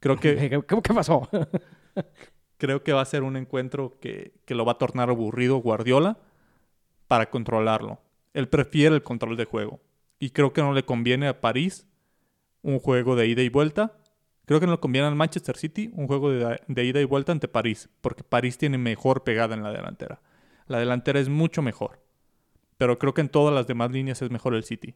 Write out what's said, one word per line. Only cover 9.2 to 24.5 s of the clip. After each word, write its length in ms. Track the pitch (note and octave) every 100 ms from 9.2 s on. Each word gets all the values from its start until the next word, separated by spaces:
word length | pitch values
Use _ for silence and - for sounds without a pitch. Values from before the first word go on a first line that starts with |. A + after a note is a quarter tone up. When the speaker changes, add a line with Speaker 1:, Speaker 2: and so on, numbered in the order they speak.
| A2+ A#2
Speaker 1:
de 80 |
juego. 360 | A2 A2 G#2 - _ _ _ _
Y 120 | C3+
creo 220 | - C#3
que 80 | D#3
no 100 | C#3+
le 120 | C3+
conviene 420 | C3 A#2+ A#2+ B2+ C#3+
a 120 | B2+
París 460 | A2+ B2 F#3 - - _ _ _ _ _ _ _
un 160 | D3 C3+
juego 380 | C#3 B2+ B2 A#2+
de 100 | A2+
ida 160 | A#2
y 60 | B2+
vuelta. 480 | C#3+ D3+ F3 G#3+ - _ _ _ _
Creo 160 | - D3+
que 60 | F3
no 60 |
le 60 | E3
conviene 260 | C#3 C3 D3
al 60 | D3
Manchester 400 | D#3 F3 C#3+ -
City 340 | D#3 - A3+
un 120 | F3 C3+
juego 240 | C#3 C#3+
de, 300 | B2+ A#2 A#2 -
de 160 | B2
ida 160 | B2 C#3
y 40 |
vuelta 280 | C3+ C#3 C#3
ante 160 | E3 -
París, 400 | A#2 A2 G#2+ - _
porque 220 | B2 -
París 340 | - A#2+ B2 -
tiene 180 | D3 B2+
mejor 460 | A#2+ G#2 C3 C3
pegada 300 | - A2 A2+
en 80 | A2
la 100 | G#2
delantera. 480 | - - - - - _ _ _ _ -
La 120 | A#2+
delantera 400 | A#2+ B2 - C#3
es 100 | C3+
mucho 340 | D3+ E3 -
mejor. 380 | B2+ - - - _ _ _ _ _ _ _ -
Pero 220 | B2 A#2+
creo 160 | C#3
que 60 | D#3+
en 60 | C#3+
todas 260 | D3+ D3
las 120 | C#3 A#2+
demás 240 | A#2+ A#2+
líneas 300 | C3 C3+ B2
es 80 | B2+
mejor 240 | A#2+ B2+